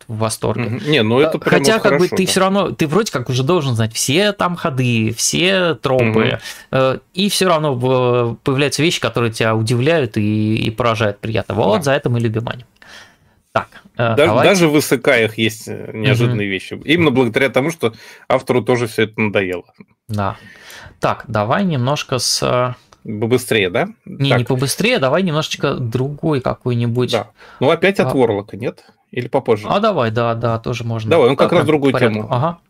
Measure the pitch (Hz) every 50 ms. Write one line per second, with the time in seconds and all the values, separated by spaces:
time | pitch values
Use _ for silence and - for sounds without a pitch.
0 | - - 113 107 110 110 - - - 113 110 123 120 110 110 - - 147 156 135
1 | 107 107 117 131 151 160 - 170 - - 175 180 139 135 220 226 - 208 139 147
2 | 180 180 - 190 190 175 - 190 190 190 196 202 185 - 131 - 160 143 156 196
3 | 226 - - 139 120 - 127 127 127 139 180 180 143 135 120 110 113 110 113 -
4 | - - 131 175 208 208 196 - 185 180 175 170 - 170 135 127 127 120 120 113
5 | 110 110 110 - - - - 147 165 185 196 190 180 170 156 - - 139 131 131
6 | 120 110 107 110 110 110 110 - - - - - - - - 135 131 131 131 -
7 | - _ - 180 202 202 - - 190 185 170 156 156 151 135 123 123 127 131 127
8 | 127 123 120 123 120 117 113 - - 143 135 135 147 139 - - 143 170 165 -
9 | - 117 - 131 120 117 110 - 120 110 110 110 113 110 127 120 127 151 170 165
10 | 135 110 - 113 104 104 107 107 107 107 110 110 - 113 110 - 123 117 113 107
11 | 113 104 101 - - 110 110 - 104 - - - 123 185 214 214 147 139 135 143
12 | - 139 120 120 117 113 110 113 117 123 123 123 - _ _ - - - - -
13 | - - _ _ _ _ _ _ _ _ - - - - - - - - _ -
14 | 120 117 113 123 147 175 110 120 - 165 202 185 170 156 147 147 131 - 147 120
15 | - 151 135 117 110 107 110 113 113 110 110 - - 107 104 104 104 - - 110
16 | 107 107 107 113 120 123 123 110 101 101 95 92 - - 110 - - - 156 175
17 | 165 151 123 131 131 113 107 - 135 131 120 127 135 156 165 - - 113 - -
18 | - - - - - - 120 131 - - 123 113 104 - 127 120 120 113 - -
19 | 113 107 - - 110 104 95 107 98 92 90 87 - _ _ - - _ _ _
20 | _ - 110 104 101 98 104 - - - - - - - - - - - - _
21 | - 139 101 - - - 117 107 104 110 139 185 202 180 160 127 120 127 147 147
22 | - - 135 123 - - - - 139 131 123 123 123 127 123 - _ _ - _
23 | - - 110 104 120 110 123 123 - - 113 110 95 90 90 120 165 208 - _
24 | - - - - 135 139 127 123 120 - 135 127 139 131 - - 180 233 254 202
25 | 135 127 143 175 196 180 147 156 151 - - - - 143 135 - 127 113 113 127
26 | 127 143 147 143 - 160 151 131 - 123 120 - - 123 123 120 120 120 117 123
27 | 123 117 120 110 101 - _ - - - - - 127 139 165 165 180 190 196 -
28 | 185 131 135 139 123 113 107 98 101 - - 98 120 156 - - - _ - _
29 | _ _ - 127 123 127 - 139 127 - 113 107 104 - - 202 208 220 196 151
30 | 120 113 110 120 117 117 117 117 113 117 113 113 - 131 123 113 117 117 113 113
31 | 110 113 156 170 131 120 143 - 160 160 170 175 - - 156 147 139 139 127 127
32 | 123 113 107 107 107 110 139 120 143 170 170 - _ _